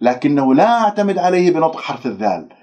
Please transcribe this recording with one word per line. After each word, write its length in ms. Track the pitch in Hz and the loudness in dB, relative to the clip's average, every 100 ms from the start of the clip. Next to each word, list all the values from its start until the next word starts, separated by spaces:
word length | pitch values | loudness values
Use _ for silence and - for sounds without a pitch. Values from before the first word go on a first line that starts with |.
لكنه 520 | 120 127 143 143 135 | -2 0 0 0 2
لا 280 | 135 214 233 | 4 4 2
أعتمد 360 | 214 208 196 185 | 0 0 -2 0
عليه 340 | 180 185 180 | 0 2 2
بنطق 280 | 160 160 - | 2 0 -2
حرف 260 | - 127 127 | -10 -8 -8
الذال. 440 | 98 104 87 80 - | -4 -4 -4 -8 -20